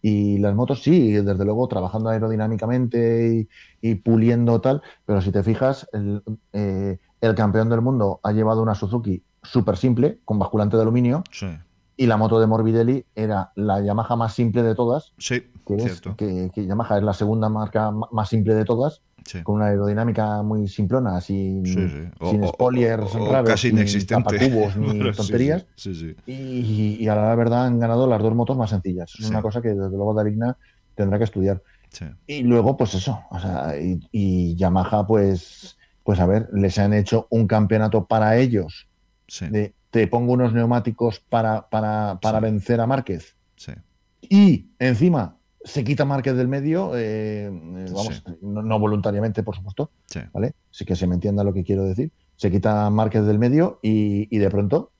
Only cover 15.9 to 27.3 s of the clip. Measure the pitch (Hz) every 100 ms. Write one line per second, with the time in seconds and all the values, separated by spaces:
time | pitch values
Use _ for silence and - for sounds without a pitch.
15.9 | 87 92 - 104 92 92 98 98 101 120
16.9 | 104 104 98 104 110 110 107 107 107 107
17.9 | 107 110 113 104 113 104 107 110 117 139
18.9 | - _ _ - 90 82 104 104 101 101
19.9 | 104 117 110 107 107 107 107 101 - 101
20.9 | 131 123 90 - 98 95 95 92 92 92
21.9 | 71 85 - 87 104 95 - 123 127 117
22.9 | 113 104 110 107 131 117 107 127 110 101
23.9 | 101 95 110 107 104 131 117 104 98 107
24.9 | 107 104 104 101 117 135 170 - - 98
25.9 | 87 80 80 - 135 131 127 117 107 107
26.9 | 107 107 107 107